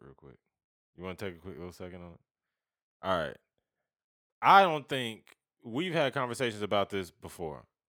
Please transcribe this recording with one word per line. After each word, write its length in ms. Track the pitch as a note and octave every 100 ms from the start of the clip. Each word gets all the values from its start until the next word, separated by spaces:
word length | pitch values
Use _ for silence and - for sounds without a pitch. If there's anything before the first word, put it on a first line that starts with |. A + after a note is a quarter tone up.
real 140 | C2+
quick. 220 | - - - _ _ _ _ _ -
You 80 |
wanna 100 | F#2 F2
take 200 | G2+ E2+
a 20 |
quick 180 | F2+ C#2
little 160 | F2+
second 300 | - F2+ F2+
on 100 | F2
it? 80 | E2 _ _ _ _ _ _ _ _
All 140 | F#2+ F2+
right. 180 | D2 - _ _ _ _ _ _ _ _ _ _
I 220 | B2+ F#3+
don't 260 | F#3+ D3+ C3
think, 480 | C#3 A#2 G#2+ - - _ _
we've 300 | A#2+ A#2 F#3
had 180 | D#3+ C#3
conversations 500 | C#3 B2 A2+ B2 G#2
about 280 | G#2 G#2 G2
this 200 | G2+ F2
before. 540 | - F2 - D#2+ C2 A#1+ _